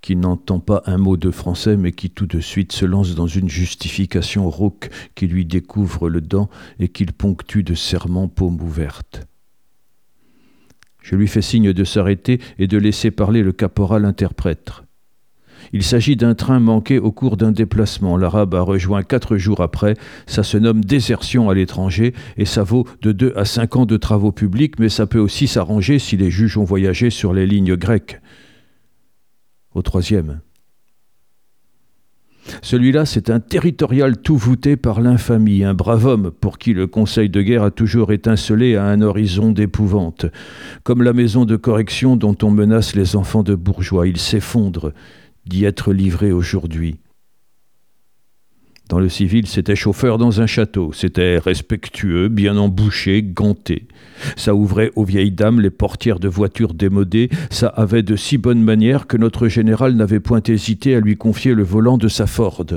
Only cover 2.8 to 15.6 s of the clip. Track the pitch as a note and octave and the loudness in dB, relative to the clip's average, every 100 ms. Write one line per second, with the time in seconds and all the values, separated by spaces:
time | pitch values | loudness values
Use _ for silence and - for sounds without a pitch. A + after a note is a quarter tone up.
2.8 | F#2+ G2 F#2+ E2 E2+ F2+ F#2 - F2 - | 0 0 0 -2 -4 -2 -4 -4 -6 -6
3.8 | E2 - G2 - - G#2 F#2 E2 G2+ - | -10 -6 -4 -4 -4 -2 -4 -2 -4 -4
4.8 | - - - - F#2 F2+ E2+ F2+ - G#2 | -18 -18 -20 -6 -2 -2 -2 -4 -4 -4
5.8 | F#2+ D#2+ E2+ E2+ D#2+ G2 G#2 - - - | -4 -2 -4 -4 -2 -2 -2 -8 -20 -6
6.8 | F#2 - F2+ - G2+ F2+ - G#2 F2 E2+ | -6 -4 -6 -2 -4 -4 -4 -4 -2 -4
7.8 | - F2 F2 F2+ F#2 - F#2 E2+ E2+ D#2 | -4 -4 -4 -4 -4 -2 -4 -4 -6 -6
8.8 | D2 - - - - _ _ _ _ _ | -8 -8 -18 -18 -20 _ _ _ _ _
9.8 | _ _ _ _ _ _ _ _ _ _ | _ _ _ _ _ _ _ _ _ _
10.8 | _ _ - F#2+ G#2 A2 - A#2 G2+ F#2 | _ _ -4 0 0 0 0 2 2 2
11.8 | F#2+ A2 F#2+ G2 - B2 - - F#2 G#2 | -2 0 0 -2 -2 -4 -4 -4 -2 2
12.8 | G#2 G#2 A2+ - G2+ A2+ F#2+ F#2 F#2+ - | 0 0 -2 0 0 2 2 0 -4 -2
13.8 | F#2+ G#2+ G#2 F#2+ F#2+ - F2+ D#2 - - | 0 2 0 0 -4 -2 -4 -4 -10 -20
14.8 | - _ _ _ _ _ _ - | -20 _ _ _ _ _ _ -20